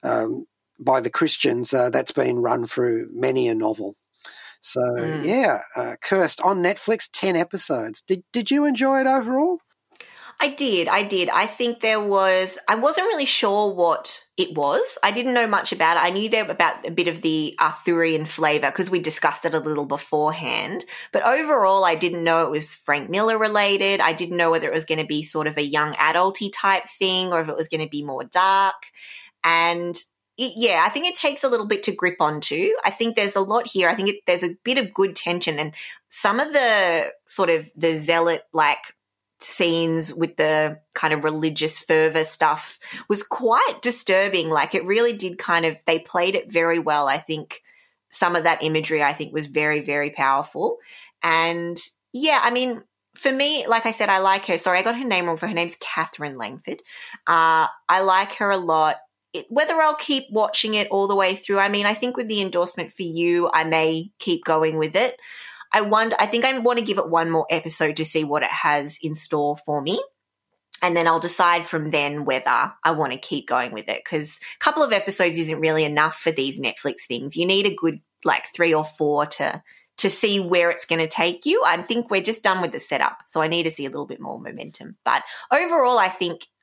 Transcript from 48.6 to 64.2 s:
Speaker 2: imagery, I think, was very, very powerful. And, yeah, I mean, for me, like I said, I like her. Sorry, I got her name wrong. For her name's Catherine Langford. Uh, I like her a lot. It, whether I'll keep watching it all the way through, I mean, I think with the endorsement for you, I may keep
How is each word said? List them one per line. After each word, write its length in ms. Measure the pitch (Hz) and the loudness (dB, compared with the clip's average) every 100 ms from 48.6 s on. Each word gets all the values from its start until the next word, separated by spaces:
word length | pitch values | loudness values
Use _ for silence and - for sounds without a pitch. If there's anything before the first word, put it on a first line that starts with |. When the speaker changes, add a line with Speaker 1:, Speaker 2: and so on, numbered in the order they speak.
Speaker 2:
imagery, 400 | 156 156 156 156 | 0 -2 0 0
I 120 | 143 | 0
think, 180 | 147 151 | -2 -6
was 140 | 156 147 | -6 -4
very, 340 | 139 151 151 | -2 0 0
very 300 | 147 147 147 | -2 -4 -4
powerful. 680 | - 135 139 143 135 190 480 - - - _ | 0 0 0 -2 -4 -4 -4 -12 -20 -20 _
And, 560 | 165 165 165 170 170 165 - - _ | 0 2 2 -2 -6 -8 -10 -14 _
yeah, 280 | 247 311 277 | -2 0 2
I 80 | 240 | 2
mean, 320 | 247 254 233 - _ _ | 0 -2 -6 -14 _ _
for 180 | - 277 | -4 -2
me, 340 | 262 285 302 - | 0 0 0 0
like 200 | 226 226 | 0 0
I 60 | |
said, 180 | 220 202 | 0 2
I 80 | 190 | 4
like 260 | 190 196 196 | 4 2 0
her. 120 | 170 | -2
Sorry, 200 | 185 180 | 2 2
I 40 | |
got 160 | 196 233 | 2 -2
her 60 | 262 | -2
name 160 | 185 175 | 0 0
wrong. 120 | 165 | -4
For 80 | 170 | -4
her 80 | |
name's 220 | 170 170 - | -4 -4 -6
Catherine 560 | - - 165 - 147 131 | -6 -4 -4 -6 -12 -8
Langford. 460 | 110 170 - 139 - - - - - | -10 -10 -12 -12 -14 -20 -18 -8 0
Uh, 400 | 170 165 160 156 - - | 4 6 4 2 -2 0
I 120 | 185 | 2
like 320 | 190 185 202 | 4 2 0
her 160 | - 202 | -2 0
a 80 | 196 | 0
lot. 380 | 170 160 156 - - _ _ | 2 2 2 0 -10 _ _
It, 140 | 160 - | -12 -4
whether 320 | 240 311 330 | -2 0 2
I'll 140 | 311 | 2
keep 300 | 302 - 269 269 | 0 -2 -2 -2
watching 440 | 208 208 - 220 | -2 0 0 0
it 140 | 214 202 | -2 0
all 180 | 196 196 | 0 2
the 100 | 196 | 2
way 180 | 185 | 2
through, 260 | 196 - 196 | 0 -2 2
I 100 | 202 | 2
mean, 160 | 202 202 | 2 0
I 80 | |
think 220 | 220 247 254 | 0 -2 -4
with 120 | 220 | -4
the 140 | 208 | -2
endorsement 500 | 190 175 175 185 165 | 0 0 -2 -4 -10
for 120 | - | -8
you, 440 | 175 165 170 175 175 | -6 0 2 2 2
I 100 | 160 | 2
may 460 | 160 160 160 160 185 | 2 2 2 0 -6
keep 260 | _ | _